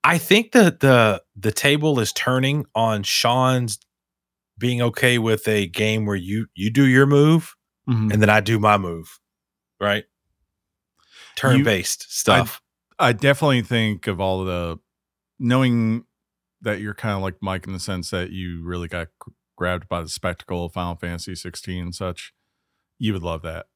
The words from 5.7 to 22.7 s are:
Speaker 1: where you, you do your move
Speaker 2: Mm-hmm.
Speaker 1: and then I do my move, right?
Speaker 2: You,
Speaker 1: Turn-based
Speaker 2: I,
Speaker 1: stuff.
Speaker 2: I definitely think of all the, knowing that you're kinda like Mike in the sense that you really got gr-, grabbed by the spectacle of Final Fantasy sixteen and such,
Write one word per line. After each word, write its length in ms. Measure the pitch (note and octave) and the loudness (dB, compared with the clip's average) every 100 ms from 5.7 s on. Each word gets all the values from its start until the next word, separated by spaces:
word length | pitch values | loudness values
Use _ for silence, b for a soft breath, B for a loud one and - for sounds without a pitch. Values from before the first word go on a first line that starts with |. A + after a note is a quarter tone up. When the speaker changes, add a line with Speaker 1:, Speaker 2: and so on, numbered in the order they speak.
| E2+ G#2+ A2 G#2 | -2 -2 0 -2
Speaker 1:
where 120 | G2 | -4
you, 300 | F2 G#2 A2+ | -4 -6 -6
you 160 | - G#2 | -6 -2
do 160 | A#2 C3+ | 4 6
your 200 | B2+ C#3 | 6 6
move 500 | C#3+ D3+ E3 - _ _ _ - | 6 6 4 0 _ _ _ -4
Speaker 2:
Mm-hmm. 220 | A#2 A2 | 0 0
Speaker 1:
and 100 | G#2 | 2
then 80 | G#2+ | 4
I 120 | G#2+ | 4
do 180 | G#2 A2 | 2 0
my 180 | G#2+ G#2 | 2 2
move, 420 | F#2 E2 E2 - _ _ _ _ _ _ | 0 -10 -14 -20 _ _ _ _ _ _
right? 240 | G2+ G#2 | -2 -2
Speaker 2:
You, 1000 | - _ _ _ _ _ _ _ _ _ B B B - | -6 _ _ _ _ _ _ _ _ _ B B B -2
Speaker 1:
Turn-based 680 | C3+ C3+ C#3 G2 F2+ - | 2 4 4 0 -2 -8
Speaker 2:
I, 80 | - | -8
Speaker 1:
stuff. 500 | - - - - - _ _ _ - | -4 2 2 2 -8 _ _ _ 0
Speaker 2:
I 140 | B2 | 0
definitely 480 | A2+ C#3 C#3 D3+ B2+ | 2 2 2 2 0
think 440 | G2+ A#2 A2 G2 - | 0 -2 -2 -4 -6
of 120 | F2+ | -4
all 240 | F#2+ F#2+ | -2 -2
the, 340 | F#2+ F2+ E2+ D#2+ _ _ _ _ _ _ | -4 -4 -6 -8 _ _ _ _ _ _
knowing 640 | A#2+ B2+ B2+ A#2 A2+ A2+ - _ _ _ _ _ | 0 2 2 2 0 -2 -6 _ _ _ _ _
that 200 | G#2+ G#2 | -6 -6
you're 120 | G#2 | -6
kinda 260 | G2+ A2+ G2+ | -6 -4 -2
like 180 | F#2+ F2+ | -4 -6
Mike 260 | G2 F#2+ F2+ | -6 -6 -8
in 40 | |
the 60 | F#2 | -10
sense 300 | F#2+ F#2 E2+ | -6 -8 -6
that 220 | F#2 F2+ | -6 -6
you 300 | F#2 F2+ E2+ E2+ | -8 -10 -10 -10
really 240 | F2+ E2+ | -8 -8
got 180 | F2 E2 _ | -10 -10 _
gr-, 140 | - _ _ _ | -20 _ _ _
grabbed 320 | F2 F2+ F2 | -2 -2 -4
by 140 | F2 | -8
the 80 | D#2+ | -6
spectacle 560 | - F#2+ F2 - F2 F2 | -6 -6 -6 -8 -8 -6
of 80 | |
Final 220 | - F2 E2+ | -6 -8 -6
Fantasy 380 | F2 E2+ - F2 | -8 -10 -10 -12
sixteen 480 | F2+ - - F2+ | -14 -14 -10 -10
and 120 | F2 F2 | -10 -8
such, 380 | F#2 F2 - _ _ _ _ | -8 -10 -16 _ _ _ _